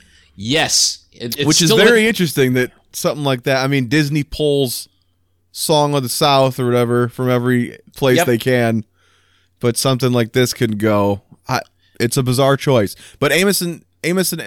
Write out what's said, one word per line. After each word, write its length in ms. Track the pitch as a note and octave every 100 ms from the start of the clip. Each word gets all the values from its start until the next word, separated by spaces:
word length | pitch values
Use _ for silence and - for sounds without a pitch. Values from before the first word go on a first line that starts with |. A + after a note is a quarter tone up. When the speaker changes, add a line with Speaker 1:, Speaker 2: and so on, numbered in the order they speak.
| _ _ _ -
Speaker 1:
Yes. 680 | G#2+ D3+ C3 - - - _
It, 260 | - A#2+ A#2
it's 80 | C#3
Speaker 2:
Which 160 | D3+
is 80 | E3
Speaker 1:
still 140 | D#3
Speaker 2:
very 220 | G#3+ A#3 A3
Speaker 1:
a- 40 |
Speaker 2:
interesting 440 | A3+ E3+ D3 C3
that 180 | B2+ B2 _ _
something 300 | - F3 C#3+
like 200 | C#3+ C3
that, 200 | C#3+ C3
I 40 | C3+
mean, 200 | C#3 B2
Disney 360 | D3 C#3+ D3+
pulls 680 | C#3 - D3+ C#3+ C3 - - _ _ _ _ _ _
song 440 | - - D3 D3 C#3+
of 80 |
the 60 | B2
South 500 | - D3+ C#3 C3+ B2+
or 60 | B2
whatever 440 | A#2+ A#2+ A#2+ A#2+
from 200 | - B2+
every 480 | B2 B2 B2 G#2 A1 _ -
place 220 | C#3 D#3+
Speaker 1:
Yep. 100 | E3
Speaker 2:
they 100 | A#2+
can, 480 | B2+ B2+ A#2 A2+ - _ _ _ _ _ _ _
but 180 | B2 A#2
something 340 | C#3 B2+ B2+
like 220 | B2 A2+
this 200 | C3 B2+
can 240 | - A#2+ G#2+
go. 440 | A2 G#2 G2+ G2+ - _ -
I, 140 | B2+ - _ _ -
it's 180 | A#2+ -
a 60 |
bizarre 320 | B2 B2+ C3+ C3+
choice. 380 | - B2+ G2 - - -
But 120 | C#3+
Amos 300 | D3 G3 F#3+
and, 220 | F3 D#3+ _ _
Amos 280 | D#3+ F#3 F3+
and, 100 | E3